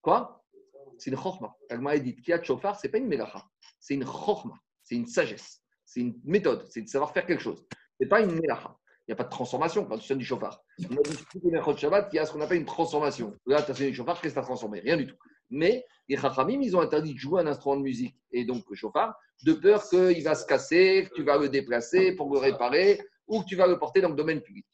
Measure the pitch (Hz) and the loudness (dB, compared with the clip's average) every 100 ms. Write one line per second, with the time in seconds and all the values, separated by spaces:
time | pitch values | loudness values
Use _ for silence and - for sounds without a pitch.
0 | 160 214 240 - _ _ _ - - - | 4 2 0 -16 _ _ _ -20 -20 -12
1 | - 131 190 180 107 _ - 120 139 147 | -6 -4 -6 -8 -14 _ -12 -8 -2 -2
2 | 123 - - 170 - 127 202 202 - - | -2 -8 -2 -2 0 -2 -2 -4 -4 -2
3 | 254 139 107 - - _ _ _ - 139 | -2 -4 -4 -12 -20 _ _ _ -6 -4
4 | 127 - - 202 - - _ _ _ 120 | -4 -4 -2 -2 -6 -16 _ _ _ -6
5 | 117 - 139 104 - - _ _ _ 123 | -2 -2 -2 -6 -18 -20 _ _ _ -6
6 | 120 - 135 196 156 110 - 117 107 135 | -6 -6 0 2 2 0 -6 -14 -6 -4
7 | 147 185 185 160 113 82 _ - _ _ | -2 -4 -2 -4 -4 -10 _ -20 _ _
8 | - 208 208 165 156 117 - _ _ _ | 2 4 4 2 2 2 -8 _ _ _
9 | - 113 120 - 120 127 165 185 131 110 | -10 -6 -6 -6 -6 -2 0 0 -2 -8
10 | - 139 117 117 107 - _ - 175 131 | -4 -4 -2 -6 -6 -12 _ -14 -6 0
11 | 147 156 - 185 175 165 151 147 143 202 | 0 0 -12 -4 0 0 0 0 2 2
12 | 202 156 151 151 151 180 139 - 165 151 | 2 -2 -2 -4 -2 0 -2 -4 -2 0
13 | 147 131 110 - 123 147 147 127 139 117 | -2 -2 -10 -8 0 0 0 -2 -4 -2
14 | 123 175 156 135 113 123 110 101 107 165 | -6 -4 -4 -6 -6 -8 -8 -6 -2 0
15 | 127 - _ _ _ 135 170 247 - _ | -2 -10 _ _ _ 0 2 2 -4 _
16 | - 135 135 - 147 277 254 180 151 151 | -6 -2 0 0 0 0 0 2 2 0
17 | 160 127 135 180 160 135 139 139 135 120 | -2 -8 -2 0 0 -2 -2 -2 -2 -4
18 | 123 _ _ 123 117 123 - 101 107 160 | -8 _ _ -4 -4 -6 -8 -10 -4 -2
19 | 220 - _ _ 135 156 190 208 - 180 | -2 -6 _ _ 0 4 6 4 4 4
20 | 185 170 151 151 - 135 - 165 190 190 | 4 4 0 -2 0 0 4 6 6 6
21 | 190 - 147 143 143 135 131 120 117 180 | 0 -4 2 2 2 0 0 -4 2 4
22 | 185 - 139 139 131 131 120 147 196 202 | 4 2 0 2 2 2 2 4 4 4
23 | - _ - 220 - 185 180 170 151 190 | -2 _ -6 -4 -4 2 4 4 2 2
24 | 180 147 156 156 - - - | 2 0 -2 -4 -6 -20 -20